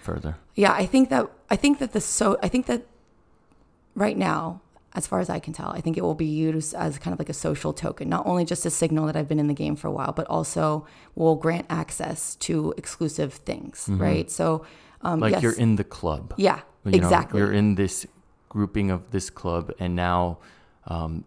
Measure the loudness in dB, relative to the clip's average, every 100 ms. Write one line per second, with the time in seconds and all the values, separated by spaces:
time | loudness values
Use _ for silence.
0 | -8 -6 -6 -8 -8 2 4 4 4 4
1 | 4 2 0 -6 -4 2 4 2 0 -2
2 | -2 0 2 2 0 0 0 -2 -4 _
3 | _ _ _ _ _ _ _ _ _ -2
4 | 0 2 0 0 -4 -10 _ _ _ -8
5 | -2 -2 -2 -4 -6 -8 -6 -4 -2 0
6 | 0 0 0 0 0 0 -4 -4 -4 -4
7 | -6 -6 -6 -4 -4 -2 -4 -4 -6 -4
8 | -2 -2 0 0 0 -2 -2 0 2 2
9 | 0 -2 0 0 0 0 -2 -4 -4 -4
10 | -4 -4 -2 -2 -2 0 0 0 -6 -20
11 | -14 0 2 4 2 0 -2 -4 -4 -6
12 | -6 -6 -8 -6 -2 -2 -2 -4 -8 -4
13 | -4 -2 -4 -6 -10 -10 -10 -8 -2 0
14 | 2 2 0 -2 0 0 -4 -20 -20 -8
15 | -2 2 2 4 2 4 4 4 0 -4
16 | -2 -2 -4 2 2 2 -4 _ 4 6
17 | 6 4 4 2 4 4 4 4 0 -2
18 | -10 _ _ _ -8 -2 0 0 0 0
19 | -2 -4 -4 -6 -2 -2 -4 -4 -2 0
20 | 2 2 0 -2 -12 -20 _ _ -8 -6
21 | -4 -6